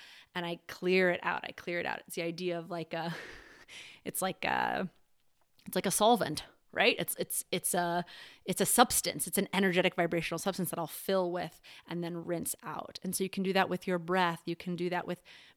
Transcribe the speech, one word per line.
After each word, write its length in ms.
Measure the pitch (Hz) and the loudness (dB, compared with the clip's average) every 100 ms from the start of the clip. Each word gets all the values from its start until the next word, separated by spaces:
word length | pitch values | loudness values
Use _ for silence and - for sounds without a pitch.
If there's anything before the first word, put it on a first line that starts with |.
| - - - | -20 -20 -10
and 120 | 180 170 | -6 -4
I 140 | 170 - | -6 -10
clear 440 | - 180 185 180 | -2 4 6 6
it 80 | 180 | 2
out. 200 | 175 - | -2 -4
I 80 | - | -6
clear 280 | - - 175 | -10 -6 -4
it 60 | - | -4
out. 160 | - - | -6 -8
It's 80 | - | -6
the 80 | |
idea 340 | 170 170 180 170 | -6 -4 -4 -4
of, 120 | 170 | -6
like, 220 | 175 165 | -8 -6
a, 200 | 165 165 160 - - - - | -4 -4 -6 -10 -16 -20 -20
<laughs> 460 | - - - - - | -20 -18 -18 -14 -8
it's 160 | - | -4
like 240 | 190 - - | -4 -2 0
a, 440 | 64 60 60 185 - _ _ _ _ _ _ - | 2 2 0 -4 -8 _ _ _ _ _ _ -6
it's 80 | - | -2
like 100 | - | 0
a 60 | |
solvent, 520 | - 214 233 160 151 - _ _ | 4 6 6 2 -4 -8 _ _
right? 220 | - 208 - | 2 4 4
It's, 180 | - - | -2 -4
it's, 260 | 180 - - | -4 -6 -4
it's 220 | 185 - | -2 0
a, 320 | 185 175 175 - - - - - | 0 2 0 -2 -10 -20 -10 -4
it's 160 | 180 | 0
a 40 | 185 | 4
substance. 600 | - 240 - - 151 - | 8 6 6 -2 -4 -2
It's 100 | 190 | -2
an 120 | - | 0
energetic 400 | 185 190 175 180 | 2 4 4 4
vibrational 460 | 180 170 170 - 165 | 2 2 0 -2 -2
substance 300 | 196 185 165 | -2 -2 -2
that 100 | 170 | -4
I'll 80 | 160 | -6
fill 440 | - - 190 175 | -6 0 2 2
with 300 | 175 165 - - - - | -2 -6 -10 -20 -18 -8
and 160 | 175 | -4
then 220 | 170 170 170 | -4 -6 -4
rinse 300 | 165 - - | -4 -4 -6
out. 360 | 156 - - - | -8 -8 -10 -8
And 120 | 185 - | -6 -2
so 80 | |
you 60 | 190 | -2
can 140 | 196 | -2
do 100 | 190 | 0
that 160 | 190 175 | 2 2
with 180 | 180 - | 0 -2
your 120 | 180 | -2
breath. 420 | 165 185 175 165 - | 0 2 2 0 -6
You 100 | 165 | -6
can 200 | 180 175 | -6 -4
do 140 | 180 | -2
that 160 | 175 175 | -2 -4
with 160 | 175 - - - | -8 -10 -20 -20